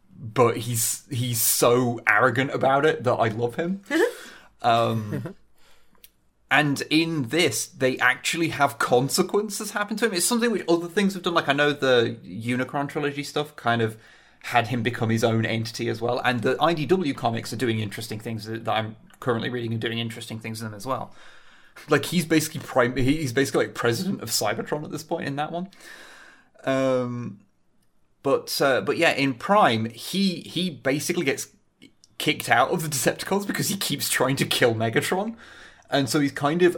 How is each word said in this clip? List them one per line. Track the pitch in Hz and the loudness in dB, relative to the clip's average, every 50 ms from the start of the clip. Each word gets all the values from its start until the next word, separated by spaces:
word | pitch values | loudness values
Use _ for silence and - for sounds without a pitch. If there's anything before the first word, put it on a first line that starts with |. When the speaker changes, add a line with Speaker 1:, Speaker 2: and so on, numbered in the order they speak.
| _ _ - | _ _ -20
Speaker 1:
but | - - 113 - - 123 120 - - | -16 -16 -4 2 4 4 4 4 0
he's, | 117 123 123 113 113 - - - - - | -4 -4 -2 -2 -2 -2 -4 -6 -8 -8
he's | - 117 123 123 120 113 | -6 -4 -2 -2 -2 0
so | - - - - - 127 120 127 127 120 120 - - - | 0 0 2 4 4 4 6 4 4 2 0 0 2 4
arrogant | 107 104 120 131 113 135 131 143 - | 4 6 4 4 4 2 0 0 0
about | 131 120 131 135 143 143 | 0 2 2 2 4 4
it | 156 - - 117 | 2 2 2 0
that | 123 117 | 0 2
I | - 117 113 | 2 2 0
love | 107 110 120 120 - | 0 -2 -4 -4 -4
him. | - 165 175 190 196 - - | -4 -4 -4 -4 -6 -6 -2
Speaker 2:
<laughs> | 277 320 415 494 480 - - - - - - - _ _ | 0 2 2 2 0 -4 -14 -20 -20 -20 -20 -20 _ _
Speaker 1:
Um, | - 120 117 117 117 117 113 110 107 104 104 139 120 170 202 - _ _ _ - - - - - - _ _ _ - - _ _ _ _ _ _ _ - | 2 2 4 4 4 2 0 -2 -4 -4 -6 -6 -6 -8 -12 -16 _ _ _ -20 -20 -20 -20 -20 -20 _ _ _ -20 -20 _ _ _ _ _ _ _ 2
and | 135 143 151 147 139 - 135 - | 4 4 4 4 2 -2 0 2
in | 147 156 165 165 165 156 131 117 | 2 2 2 2 0 -2 -2 0
this, | 139 160 180 143 117 - - | 2 2 2 2 0 -2 -6
they | - - - 131 131 127 - | -8 -4 0 0 0 2 4
actually | 117 123 127 127 - - - 165 165 160 | 2 2 2 2 -2 -4 -2 -2 -2 -2
have | 117 131 143 139 - - | 0 2 0 0 2 0
consequences | - - 123 123 135 135 - - 185 196 - 202 214 214 202 - 220 214 | 0 2 4 4 4 2 2 0 0 2 0 0 0 -2 -4 -8 -8 -6
happen | - 220 208 202 220 208 | -4 -4 -4 -4 -2 0
to | 240 | 0
him. | 226 202 | 0 0
It's | - - | 0 0
something | - 240 233 233 240 | 0 2 2 2 2
which | 220 - - - | 0 0 2 2
other | 170 170 170 170 | 2 2 0 -2
things | - 208 202 190 196 | 0 0 2 2 0
have | 185 - | -2 -2
done. | 180 170 | -2 0
Like, | 165 135 147 | 0 2 2
I | 139 | 2
know | 143 147 147 143 | 4 4 2 2
the | - 135 135 127 120 117 117 - - - | 2 4 4 4 4 4 2 -2 -6 -12
Unicron | 95 87 98 110 120 123 123 127 127 - 147 143 143 | -14 -12 -8 -4 -2 -2 -2 -2 -4 -4 -4 -4 -4
trilogy | - 160 147 143 139 143 143 | -4 -4 -4 -2 -4 -6 -8
stuff | - - 151 147 151 - - | -6 -4 -4 -4 -4 -8 -4
kind | - 120 117 117 | -2 0 2 2
of | 113 113 113 - - - - - _ _ _ _ - | 2 0 -2 -6 -16 -20 -20 -20 _ _ _ _ -8
had | - - 120 113 107 | -2 0 0 2 2
him | 131 120 | 0 -2
become | 110 120 110 - 120 110 | 0 -2 -2 0 0 0
his | 113 113 117 | 2 2 2
own | 113 110 113 110 | 4 4 2 2
entity | - 110 113 113 113 - - 120 117 | 0 -2 -2 -4 -6 -6 -6 -4 -4
as | 113 107 | -4 -2
well. | 117 120 123 131 - | -2 -2 -2 0 0
And | 123 127 120 | 0 0 0
the | - 131 131 - | 0 0 0 2
I | 147 160 175 | 2 2 2
D | 160 151 | 0 0
W | - 180 190 180 143 127 | 0 0 0 0 -2 -4
comics | - - 120 113 117 110 - | -2 -2 -2 -2 -4 -4 -6
are | 117 104 | -6 -2
doing | 135 117 113 110 | -2 0 0 0
interesting | 107 104 - - 113 - 113 104 | -2 -6 -8 -10 -10 -10 -10 -8
things | - 120 113 110 110 | -8 -8 -8 -8 -8
that, | 110 113 113 113 | -8 -10 -6 -4
that | 113 | -2
I'm | 104 110 110 107 110 - - - - - | -2 -2 -2 -4 -8 -14 -20 -20 -20 -6
currently | - 131 120 117 120 123 | -2 -2 -2 0 -2 -4
reading | 123 123 117 113 117 | -4 -4 -4 -4 -4
and | 113 | -2
doing | 120 117 113 117 | -2 -2 -4 -4
interesting | 117 113 113 117 113 - 117 113 | -4 -6 -8 -10 -12 -12 -12 -10
things | - 113 110 110 | -10 -10 -10 -8
in | 113 110 | -10 -10
them | 107 | -10
as | 104 98 | -8 -6
well. | 131 131 113 - - - - - - - - - - - - - - _ - - - | -4 -4 -4 -6 -8 -14 -18 -20 -20 -20 -20 -20 -20 -20 -20 -20 -20 _ -18 0 2
Like, | 151 139 139 | 2 2 2
he's | - 160 180 165 | 2 0 0 2
basically | - 165 160 151 - - 139 | 2 2 2 2 0 -4 -10
prime, | - - - 135 120 120 131 | -10 -2 2 2 2 2 2
he, | 135 123 131 147 160 | 2 2 2 2 2
he's | 160 127 113 | 0 -2 0
basically, | 135 139 135 - 165 120 | 0 0 2 2 0 0
like, | 104 - | 0 -2
president | - - 120 120 110 180 185 202 127 | -2 0 0 0 0 0 -2 -4 -4
of | - 113 | -4 -4
Cybertron | - - 117 104 110 - - - 151 151 151 | -2 -2 0 0 -2 -2 -4 -4 -4 -6 -4
at | - | -6
this | - 147 - | -10 -10 -8
point | - 170 165 - 143 | -6 -6 -4 -4 -4
in | 139 | -4
that | 139 147 - | -4 -4 -4
one. | 165 170 185 190 - - - - - - - - - - - - - - _ _ _ - - | -6 -6 -8 -8 -12 -16 -20 -20 -20 -20 -20 -20 -20 -20 -20 -20 -20 -20 _ _ _ -8 -4
Um, | 135 135 135 135 131 131 127 123 120 120 120 120 117 - - _ _ _ _ _ _ _ _ _ _ _ _ _ _ _ _ - | -2 0 2 2 2 2 0 0 -2 -4 -6 -8 -10 -12 -14 _ _ _ _ _ _ _ _ _ _ _ _ _ _ _ _ 0
but, | 139 135 - - - - - | 0 0 0 0 -2 -2 0
uh, | 151 139 131 110 | 2 2 4 2
but | 95 101 131 - | 2 0 0 2
yeah, | 165 160 | 2 2
in | 117 - 139 139 127 | 2 2 0 0 -2
Prime, | 117 - - 196 214 196 147 117 110 110 113 | -2 -2 2 4 4 6 4 4 2 0 -4
he, | 110 - - - - 190 196 190 175 160 | -6 -10 -10 -6 -2 0 0 0 -2 -4
he | - - - 160 180 185 | -8 -8 -6 -4 -4 -4
basically | 147 117 - 131 135 151 147 - 170 175 160 | -6 -4 -4 -2 -2 0 -2 -2 -2 -2 0
gets | 135 131 131 - - _ _ _ _ _ _ - - _ _ _ _ _ - | -2 -2 -4 -6 -12 _ _ _ _ _ _ -20 -20 _ _ _ _ _ -4
kicked | - 156 151 147 - - | -2 -2 -2 0 0 2
out | 117 117 131 - | 4 4 4 4
of | - 175 | 0 -2
the | 156 156 | -2 -4
Decepticons | 147 131 - 160 135 - - - 190 202 - | -4 -2 0 0 0 -2 -2 -2 -2 -2 -2
because | - - - 139 - | -2 -4 -2 -2 -2
he | - 196 | -2 -4
keeps | - - 143 135 - - | -4 -4 -4 -2 -2 -2
trying | - - 127 131 135 131 | 0 0 2 2 2 0
to | - | 0
kill | - - - 135 120 113 | 0 2 2 4 4 4
Megatron. | 107 113 113 113 147 143 - 190 185 208 226 226 - - - - - - - - - _ - | 2 0 0 0 0 0 0 0 -2 -2 -4 -6 -10 -14 -20 -20 -20 -20 -20 -20 -20 _ -2
And | - 139 139 - | 0 0 0 2
so | - 160 | 2 2
he's | 143 139 | 0 0
kind | - - 143 143 156 175 180 | 0 -2 -2 0 2 4 4
of | 175 170 | 4 4